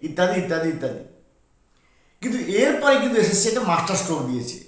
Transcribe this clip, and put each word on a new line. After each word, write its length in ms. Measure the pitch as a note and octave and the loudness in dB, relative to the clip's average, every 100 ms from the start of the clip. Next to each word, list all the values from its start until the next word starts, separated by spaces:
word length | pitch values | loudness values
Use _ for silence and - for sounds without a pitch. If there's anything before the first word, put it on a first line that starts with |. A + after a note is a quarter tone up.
ইত্যাদি, 380 | D#3 D#3 F#3 F#3 | -8 0 0 2
ইত্যাদি, 280 | E3 E3 D#3+ | -2 -2 -2
ইত্যাদি। 340 | D3+ C3 - - - _ _ _ _ _ _ _ _ _ _ | -4 -6 -8 -14 -20 _ _ _ _ _ _ _ _ _ _
কিন্তু 180 | B3+ B3+ | -6 -4
এরপরে 560 | - G4+ D4 - C#4+ C4 | 0 2 2 2 4 4
কিন্তু 180 | B3+ A3+ | 4 2
এসএসসি 280 | F#3 F#3+ A3+ | 4 4 2
একটা 120 | A#3 | 0
মাস্টার 360 | G#3 E3 - F3+ | 0 0 0 -2
স্ট্রোক 240 | F3 D#3 B2+ | -2 -4 -2
দিয়েছে। 260 | B2 - - | -4 -6 -12